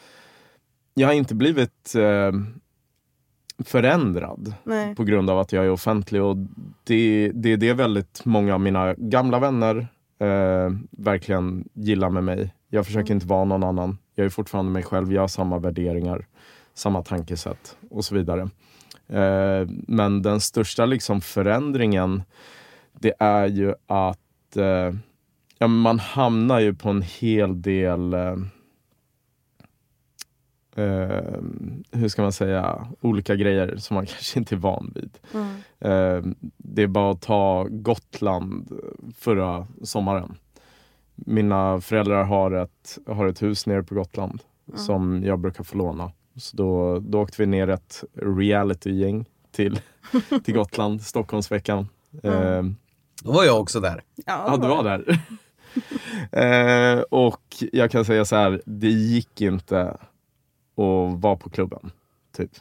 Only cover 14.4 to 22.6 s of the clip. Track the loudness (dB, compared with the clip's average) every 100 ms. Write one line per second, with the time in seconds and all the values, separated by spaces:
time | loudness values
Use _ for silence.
14.4 | -6 -4 -2 -2 -2 -2 0 0 0 0
15.4 | -2 -2 -2 -2 -2 -2 -2 -6 -10 _
16.4 | -20 -20 _ -6 -2 -2 -2 -6 -6 -8
17.4 | -8 -12 -16 -20 -12 -8 -2 -2 0 -2
18.4 | -4 -12 _ _ -20 -20 -6 0 2 2
19.4 | 2 0 -2 -6 -2 2 2 2 2 0
20.4 | 0 -2 -2 0 0 0 0 -2 -2 -2
21.4 | 2 2 0 0 2 2 2 -2 -6 _
22.4 | -20 -20